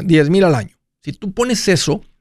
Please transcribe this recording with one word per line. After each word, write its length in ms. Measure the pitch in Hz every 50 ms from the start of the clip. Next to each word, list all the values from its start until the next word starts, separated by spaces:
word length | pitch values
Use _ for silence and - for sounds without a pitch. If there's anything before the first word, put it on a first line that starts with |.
| 156
diez 240 | 185 165 156 143 147
mil 140 | 180 196 196
al 120 | 175 147
año". 200 | 120 95 - _ _ _ _ _ _
Si 120 | _ 147 -
tú 180 | - - 196
pones 340 | - 233 240 254 233 - - 202
eso 320 | 180 143 - 147 151 208 - - _ _